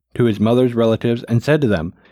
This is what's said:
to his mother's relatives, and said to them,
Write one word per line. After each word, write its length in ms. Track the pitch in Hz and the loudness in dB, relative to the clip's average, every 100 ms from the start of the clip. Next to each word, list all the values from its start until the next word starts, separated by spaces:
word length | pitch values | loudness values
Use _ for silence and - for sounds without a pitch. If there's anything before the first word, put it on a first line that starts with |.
| _ | _
to 100 | - | -2
his 160 | 120 104 | 0 2
mother's 340 | 107 120 127 | 2 2 2
relatives, 480 | 117 113 110 120 117 | 2 0 0 -2 -4
and 180 | - 117 | -2 -2
said 180 | 123 156 | 0 0
to 80 | 135 | 2
them, 260 | 95 85 - _ | -2 -4 -10 _